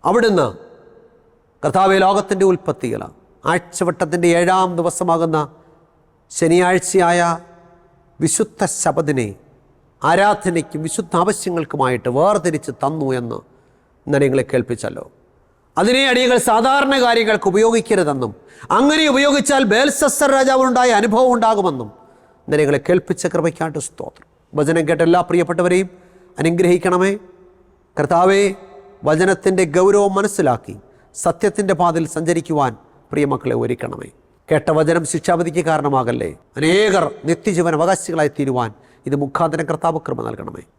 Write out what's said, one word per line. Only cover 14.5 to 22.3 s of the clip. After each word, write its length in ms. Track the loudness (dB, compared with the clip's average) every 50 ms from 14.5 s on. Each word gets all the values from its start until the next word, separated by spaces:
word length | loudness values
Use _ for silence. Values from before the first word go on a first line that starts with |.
കേൾപ്പിച്ചല്ലോ. 540 | -2 -4 -4 -4 -8 -8 -8 -10 -10 -12 -16 -18 _ _ _ _ _ _ _ _ _ _ _ _ _ -2
അതിനെ 220 | 0 0 2 2 2 2
അടിയങ്ങൾ 280 | 2 2 2 2 2 2 2 2
സാധാരണ 440 | 2 2 2 2 2 2 2 2 2 2 2
കാര്യങ്ങൾക്ക് 440 | 2 2 2 2 0 0 0 0 0 2
ഉപയോഗിക്കരുതെന്നും 800 | 4 2 4 2 0 0 0 0 0 2 0 -2 -2 -4 -6 -8 -12 -20 -20 -20 -20 -6 -2 0
അങ്ങനെ 260 | 2 2 2 2 2 2 2 2
ഉപയോഗിച്ചാൽ 520 | 2 2 2 2 2 2 2 2 2 2 2 2
ബേൽസസ്സർ 580 | 2 2 0 0 0 -2 -2 0 2 2 2 4
രാജാവിനുണ്ടായ 540 | 2 2 2 2 2 2 2 2 2 2 4 2 2
അനുഭവം 320 | 2 2 2 2 4 4 2
ഉണ്ടാകുമെന്നും 520 | 2 2 2 2 2 0 -2 -2 -4 -10 -12 -14 -20 -20 -20 _ _ _ _